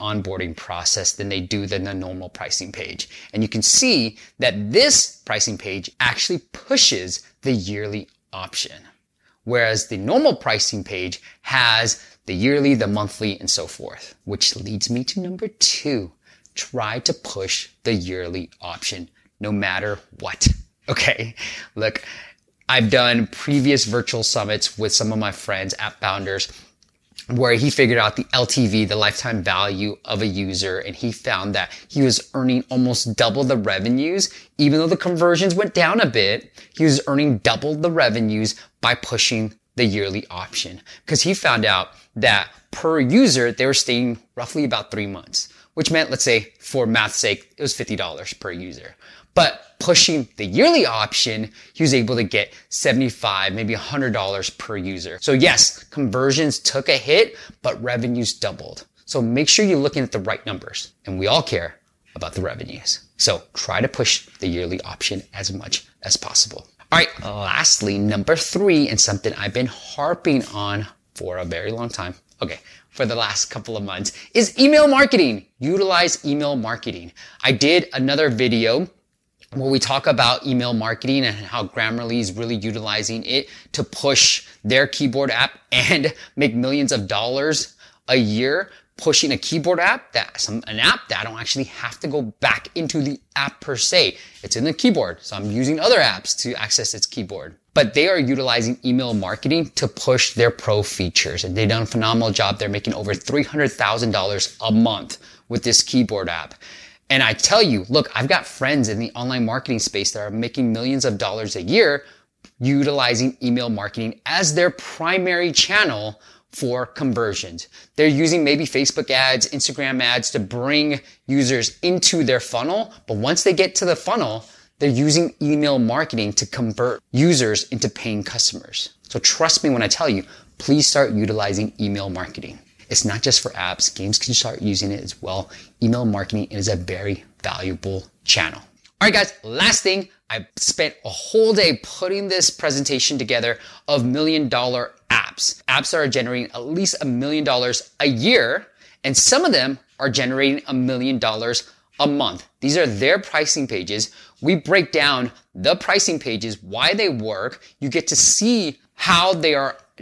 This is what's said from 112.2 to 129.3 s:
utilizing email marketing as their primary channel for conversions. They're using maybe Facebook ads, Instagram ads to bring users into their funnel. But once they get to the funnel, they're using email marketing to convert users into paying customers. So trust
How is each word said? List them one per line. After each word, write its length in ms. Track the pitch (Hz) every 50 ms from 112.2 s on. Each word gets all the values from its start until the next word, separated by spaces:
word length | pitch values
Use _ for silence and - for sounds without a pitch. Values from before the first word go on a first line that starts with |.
| _ _ _ _ - - _ -
utilizing 760 | 123 131 143 139 139 147 143 139 127 123 123 110 127 131 127 - 131
email 260 | 123 120 127 120 117
marketing 540 | 110 101 101 104 - 113 113 113 - - -
as 300 | 127 160 180 196 151 151
their 160 | 175 175 180
primary 800 | - - - - - - 160 170 185 190 180 180 180 175 175 170 147
channel 640 | - - - 196 214 208 175 117 104 107 107 104 - _ - - _ _ _
for 360 | - - 143 120 123 127 123
conversions. 800 | - - - 151 131 110 120 117 107 98 - - 90 85 82 - - - - - _ _
They're 120 | - 151 156
using 340 | 143 139 165 160 170 170 151
maybe 220 | 139 147 143 160
Facebook 460 | - - 135 139 131 - 156 - -
ads, 360 | 131 131 131 131 131 123 - -
Instagram 500 | - 139 - - 135 147 139 135 131 127
ads 300 | 123 120 123 127 117 -
to 100 | - 131
bring 640 | 101 92 117 120 123 139 147 151 151 151 143 139 - - - _ _
users 520 | - 135 143 135 123 131 123 113 - - -
into 440 | - 175 185 175 - - - 165 143
their 160 | 120 127 120
funnel. 540 | - - - 113 123 156 185 214 - - - - _
But 120 | - 113 101
once 240 | 113 139 175 - -
they 100 | 196 175
get 220 | 151 190 185 -
to 80 | - 190
the 120 | 175 165
funnel, 500 | - - 180 220 233 156 113 110 113 - - - - - _ _ -
they're 100 | 143 143
using 460 | 123 120 147 151 147 170 170 156 - - 151
email 360 | 147 151 147 151 147 139 127
marketing 540 | 117 113 120 147 160 156 - 113 104 104 101
to 140 | - -
convert 560 | - - 127 120 110 101 - 120 127 113 - _ _ -
users 520 | 127 151 175 170 131 123 110 107 101 -
into 260 | - 131 110 - 110
paying 340 | - - - 117 107 104 -
customers. 720 | - - 117 - - - 98 - - - - - - - _ _ -
So 80 | - 117
trust 440 | - -